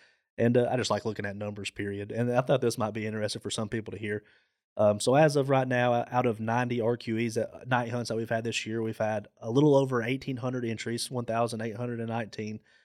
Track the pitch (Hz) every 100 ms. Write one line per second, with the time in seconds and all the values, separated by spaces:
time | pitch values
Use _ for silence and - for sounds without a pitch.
0 | _ _ _ - 120 123 120 127 107 104
1 | 113 104 101 101 104 104 98 - 101 101
2 | 104 113 120 123 131 131 120 117 110 110
3 | 107 107 107 107 101 117 107 113 107 98
4 | 104 104 - _ _ _ _ - 104 104
5 | 120 135 156 143 135 131 127 123 123 120
6 | 117 123 123 107 110 120 123 120 113 120
7 | - 110 117 113 110 87 123 123 117 123
8 | 113 113 113 113 117 - 107 113 110 110
9 | 107 107 - _ 113 127 151 139 131 123
10 | 113 131 139 123 127 127 117 107 117 120
11 | - 123 117 113 117 113 117 104 123 117
12 | 113 113 104 - 107 107 _ _